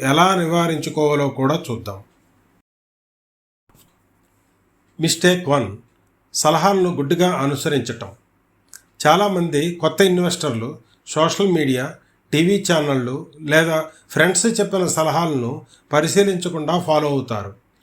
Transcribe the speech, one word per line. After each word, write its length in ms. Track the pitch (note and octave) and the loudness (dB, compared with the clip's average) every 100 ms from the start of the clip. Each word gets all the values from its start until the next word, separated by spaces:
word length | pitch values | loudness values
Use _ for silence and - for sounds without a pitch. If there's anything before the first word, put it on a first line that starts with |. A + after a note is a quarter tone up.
ఎలా 220 | C3+ C#3+ F#3 F#3+ | 0 4 4 2
నివారించుకోవాలో 920 | E3 E3+ E3+ D#3 D3 D3+ D3+ D3 C#3 | 0 0 0 -2 -4 -2 0 0 -2
కూడా 260 | B2+ C3+ E3 | -2 -2 -2
చూద్దాం. 400 | - A#2 G#2 G2 - _ _ _ _ _ _ _ _ _ _ _ _ _ _ _ _ _ _ _ _ _ _ _ _ _ _ _ _ - | -4 -8 -8 -14 -18 _ _ _ _ _ _ _ _ _ _ _ _ _ _ _ _ _ _ _ _ _ _ _ _ _ _ _ _ -4
మిస్టేక్ 460 | D#3+ - F3+ F3+ F3+ | -2 2 2 0 0
వన్, 220 | C#3+ G2+ G#2+ _ _ _ _ _ | -2 -2 -10 _ _ _ _ _
సలహాలను 580 | - D3+ D#3+ F#3 G3 F3+ | -2 0 2 2 2 0
గుడ్డిగా 380 | C3+ C#3 E3+ F3+ D3+ | -2 -2 0 0 0
అనుసరించటం. 760 | C#3 C#3 D#3+ C#3+ A#2 A2+ F#2+ - _ _ _ _ _ - _ - | -2 -2 -2 -2 -4 -10 -12 -18 _ _ _ _ _ -20 _ -2
చాలామంది 640 | D3+ E3+ G#3 F#3 E3+ C#3+ E3+ E3+ | 2 4 2 0 0 -2 -2 -2
కొత్త 260 | D#3 D#3 | -2 2
ఇన్వెస్టర్లు 680 | G3 F3+ F3 - D3+ A2+ A#2 - _ _ - | 2 4 0 -2 -4 -4 -6 -12 _ _ -8
సోషల్ 440 | D#3 D#3+ - G3 | 0 0 2 0
మీడియా, 340 | E3+ C#3+ B2 C3 - _ _ - | 2 0 -2 -4 -12 _ _ -4
టీవీ 220 | D3 E3+ G3+ | 0 2 2
ఛానళ్ళు 520 | G3 D#3+ D3 C3+ B2 C#3 - - D3+ | 2 0 2 -2 -2 -6 -12 -12 0
లేదా 300 | D#3 E3 D#3 D#3 - - | 2 4 0 -4 -12 -8
ఫ్రెండ్స్ 380 | C#3 E3 F3+ A#3 | 0 2 2 0
చెప్పిన 320 | A3+ F#3+ F#3+ F3 | 0 0 0 0
సలహాలను 640 | - D#3+ D3+ E3+ C#3 A#2 D#3 - _ - | 0 0 0 0 -2 -4 -8 -14 _ -2
పరిశీలించకుండా 840 | D3 D#3+ F#3+ G3+ F3+ F3+ E3 D3+ F3 | 0 2 2 2 0 -4 -6 -2 -2
ఫాలో 280 | D#3+ D3+ D3 | 2 0 2
అవుతారు. 440 | C#3 A#2+ A2 G2 - _ _ | -2 -2 -6 -8 -16 _ _